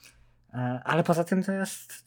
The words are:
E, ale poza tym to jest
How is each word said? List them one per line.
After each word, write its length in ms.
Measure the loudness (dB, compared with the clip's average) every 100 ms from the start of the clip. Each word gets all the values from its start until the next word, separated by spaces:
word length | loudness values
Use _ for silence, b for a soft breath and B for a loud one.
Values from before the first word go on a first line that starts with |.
| b b b b _
E, 260 | -4 -4 -2
ale 200 | 0 2
poza 200 | 4 2
tym 180 | 2 2
to 100 | 2
jest 520 | -2 -2 -6 -14 -18